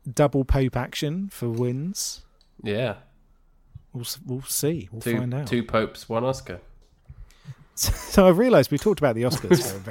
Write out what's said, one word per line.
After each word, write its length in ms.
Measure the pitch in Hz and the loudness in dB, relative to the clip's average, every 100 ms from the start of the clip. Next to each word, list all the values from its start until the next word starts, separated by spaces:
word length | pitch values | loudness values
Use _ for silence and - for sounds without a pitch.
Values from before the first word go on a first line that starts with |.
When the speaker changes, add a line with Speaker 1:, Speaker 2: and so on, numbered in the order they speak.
| - | -4
Speaker 1:
double 340 | 123 147 139 127 | 2 2 2 2
Pope 300 | 139 131 123 | 2 2 -2
action 520 | 131 - 147 175 196 | -6 -6 -4 -4 -8
for 200 | - 120 | -6 -4
wins? 720 | 117 123 127 165 202 - - - _ _ - | -2 -2 -4 -6 -6 -8 -10 -18 _ _ -10
Speaker 2:
Yeah. 320 | 110 104 123 98 - _ _ _ _ _ _ - _ | -4 -2 -2 -6 -14 _ _ _ _ _ _ -20 _
Speaker 1:
We'll 80 | 127 | -12
s-, 160 | 117 - - | -12 -10 -8
we'll 160 | 127 | -8
see. 460 | 131 - 147 160 92 | -6 -4 -2 -4 -8
We'll 100 | 110 | -8
Speaker 2:
Two, 160 | 120 117 | -4 -2
Speaker 1:
find 160 | 123 | -2
out. 140 | 131 139 | -4 -2
Speaker 2:
two 160 | 120 | -2
popes, 440 | 113 113 107 - - | 0 0 -2 -6 -6
one 160 | 113 | -2
Oscar. 380 | 127 131 - 87 - | -2 -2 -8 -16 -18
Speaker 1:
<laughs> 40 | - _ _ - - - _ - - - - | -20 _ _ -20 -20 -20 _ -20 -20 -14 -4
So, 140 | - | -2
so 340 | - - - 185 | -2 0 6 8
I've 100 | 175 | 8
realised 340 | 247 185 123 | 6 6 6
we 60 | 143 | 2
talked 220 | 214 185 | 0 2
about 160 | 143 113 | 2 2
the 60 | |
Oscars 500 | 123 - 190 180 - | 0 0 4 4 2
for 60 | 98 | -8
a 20 | |
Speaker 2:
<laughs> 40 | - | -2